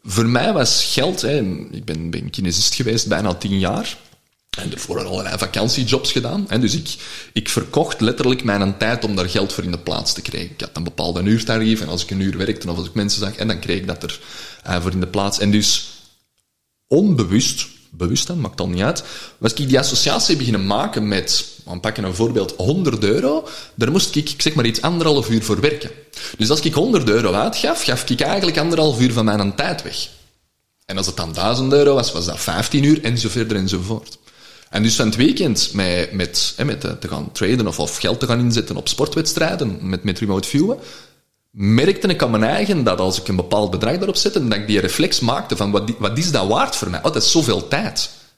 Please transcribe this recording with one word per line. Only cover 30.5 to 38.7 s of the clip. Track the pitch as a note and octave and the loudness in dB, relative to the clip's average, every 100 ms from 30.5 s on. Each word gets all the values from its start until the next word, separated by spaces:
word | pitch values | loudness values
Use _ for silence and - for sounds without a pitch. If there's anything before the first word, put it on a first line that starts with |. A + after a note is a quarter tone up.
| _ _ _ - | _ _ _ -8
En | G2 | -4
als | F#2 | -4
het | F2+ | -4
dan | E2 | -6
duizend | D#2+ G2 B2 C3 | 0 0 2 4
euro | C#3+ C#3+ | 6 6
was, | C3+ A#2+ | 6 2
was | E2 F2 | -2 -4
dat | - | -4
vijftien | - F2 - D3 | -4 -2 0 4
uur, | C#3+ D3+ | 6 6
en | A#2 A#2+ | 4 0
zo | A2 | 0
verder | A#2+ A2 G2+ | -2 0 0
en | F#2+ | 0
zo | F#2+ | -2
voort. | F2+ A2+ - - _ _ - - - | -2 -6 -8 -20 _ _ -20 -20 -6
En | G2 | 0
dus | A2+ G#2+ | 2 4
van | A2 | 2
het | A2 | 4
weekend | C#3+ - E3+ G#2+ - | 2 4 0 0 0
met, | G2+ F#2 F2 E2 | 0 0 0 -2
met, | G2 F2 - - - | -2 -2 -2 -2 -2
hè, | C#3+ | -4
met, | - E2+ | -2 -6
eh, | |
te | - - | -8 -8
gaan | - - | -8 -8
traden | - G2 A#2+ G#2 | -2 0 2 0
of, | D#2+ | -2
of | D2+ - | -4 -2
geld | F#2+ A2+ | -2 -2
te | A#2 | 0
gaan | A#2 | 2
inzetten | A#2+ A2+ - | 2 2 -2